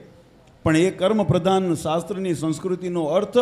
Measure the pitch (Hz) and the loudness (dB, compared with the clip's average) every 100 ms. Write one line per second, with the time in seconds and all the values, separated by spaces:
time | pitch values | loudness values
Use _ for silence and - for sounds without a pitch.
0 | - - - _ _ _ 160 160 180 185 | -14 -20 -20 _ _ _ 2 4 2 2
1 | 185 214 175 175 175 190 185 160 165 170 | 0 2 2 2 2 2 2 -2 -2 -4
2 | 170 190 190 143 160 156 185 180 180 175 | -4 -4 -4 -2 -4 -4 -4 -4 -4 -4
3 | 151 175 202 240 | 0 0 0 2